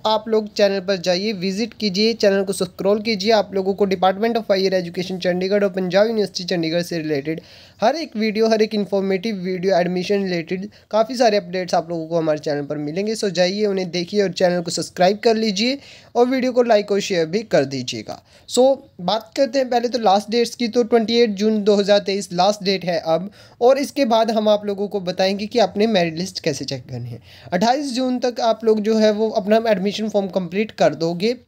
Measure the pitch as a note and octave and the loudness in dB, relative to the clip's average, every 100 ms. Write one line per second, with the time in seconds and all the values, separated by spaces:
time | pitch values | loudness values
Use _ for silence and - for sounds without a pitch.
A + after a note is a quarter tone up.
0 | G#3+ G#3+ A3 A3 G#3 - G3+ G3 F#3 G3 | 0 -2 0 -2 0 0 2 2 -2 -2
1 | F3 F3 G#3 G3 F#3+ F#3+ A3+ - G#3 F#3 | 0 0 -2 -2 -4 -4 -6 -4 -4 2
2 | A3 A3+ G#3 G3 G3 F#3+ F3+ - F#3+ G#3+ | 0 4 2 2 0 -4 -6 -2 0 0
3 | G#3+ G#3+ G3+ A3 G3 F#3+ F#3+ G3 G3+ F#3+ | 0 -2 2 2 2 -2 -2 0 0 2
4 | F#3 F#3+ A3+ A3+ G#3+ F#3+ F#3+ F#3 F3 F3+ | 2 2 -2 -2 0 0 2 0 -2 -6
5 | F3 F#3 F3+ F3+ F#3 G3+ G3+ F#3 F#3 F#3+ | -6 -4 -2 0 0 0 0 -2 0 2
6 | A3 A3 F#3+ - F3+ F3+ E3 E3+ F3 E3+ | 2 0 -2 -6 -4 -2 0 -2 -2 -6
7 | D3+ D3 D3 E3 - - - - A3 D4+ | -2 -4 -4 -8 -10 -20 -20 -2 0 0
8 | D#4 G#3+ A3 G#3+ A3 A3 A3 G#3+ G3 G3 | -6 -4 -2 0 2 2 2 0 -2 -2
9 | F#3+ F#3+ A3 G3 F3+ F#3 F#3 F3 F3 F3+ | 0 -2 -2 -6 -6 -2 2 2 2 -2
10 | F#3 G3+ F#3+ F3 E3 F#3 G#3 - _ G#3 | 0 0 0 -4 -4 -8 -8 -16 _ 0
11 | A3 B3 A#3+ G3+ F3 F#3 F3+ F3+ E3 E3+ | 0 2 2 2 -2 -6 -2 -2 -2 -8
12 | D#3+ E3+ D#3+ D3+ D#3 C#3+ C#3+ D3+ D3 E3 | -2 -2 0 0 -2 -4 -4 -6 -4 -4
13 | G#3+ A3 G#3 F3 F3+ G3+ G#3+ F#3+ F#3 F3 | -4 -2 -2 0 0 0 -2 -2 -4 -6
14 | F3 G#3 F#3+ - F3+ F3 E3+ E3+ D3+ - | -2 0 0 2 0 2 -2 -6 -6 2
15 | F3+ G#3 A#3 A3 A3 F#3+ A#3+ C#4 - - | 2 4 2 2 0 0 -2 -2 -8 -20
16 | - A#3 B3 C4 B3+ A#3+ A#3+ G#3+ G3+ G3+ | -6 0 2 2 0 2 4 4 4 -2
17 | - F3+ D#3+ G3 A3 E3+ C#3 C#3 B2 A#2 | 0 -2 0 -2 0 0 0 -4 -6 -8
18 | G#2 - _ - - - C4 C4+ - - | -10 -14 _ -20 -4 2 4 2 -6 -8
19 | F3+ G#3+ A3+ - C#4 C4+ B3+ A#3+ A#3+ B3 | -4 -4 -4 -2 0 0 0 0 0 0
20 | G#3+ G3 G#3 A#3+ A#3 - A#3+ B3 A#3 A#3 | 2 2 2 0 0 -2 -2 0 2 2
21 | G#3+ A#3 A#3+ F#3+ G#3+ A3 G3+ G3+ G3 G3+ | 2 2 2 2 0 2 2 2 4 2
22 | G3+ G3 G3 F3 F#3+ G#3 F#3+ F#3+ F3+ E3 | 2 -4 -4 2 2 2 -2 -2 -2 -4
23 | D#3+ E3 G3 - - _ A#3+ C4+ C#4 - | 0 -2 -2 -14 -20 _ 4 4 0 0
24 | B3+ A3+ A3+ A3 G#3+ G#3 G#3 G3 G3+ G3+ | 2 2 2 2 2 2 0 -6 -4 -4
25 | F3+ F3+ F#3+ G3 G#3+ A#3+ F#3+ G3+ A3+ G3+ | -4 0 0 0 -2 0 0 2 2 2
26 | E3+ D#3+ F#3 - E3 C#3 C#3 C3+ - B2 | 0 -2 -8 -4 -4 -4 -8 -10 -10 -12
27 | A#2+ A2+ - - - F3+ A3+ C4+ C#4+ A#3 | -10 -14 -18 -20 -6 0 2 0 -2 -4
28 | B3+ B3 B3 A#3+ A#3 A3+ A3+ A3 G#3 A3 | -2 -2 -4 -2 -2 0 2 2 2 2
29 | G#3+ G#3 A3 A3 G3 A3 A3+ G3+ G3+ G3+ | 2 2 0 -2 2 2 2 0 0 -4
30 | G#3+ G#3 F#3+ F#3+ E3+ F#3+ A3 - E3+ D3 | -2 -2 -2 -4 -4 -4 -4 2 0 2
31 | E3 F3 A3 B3+ | -4 -2 -2 -4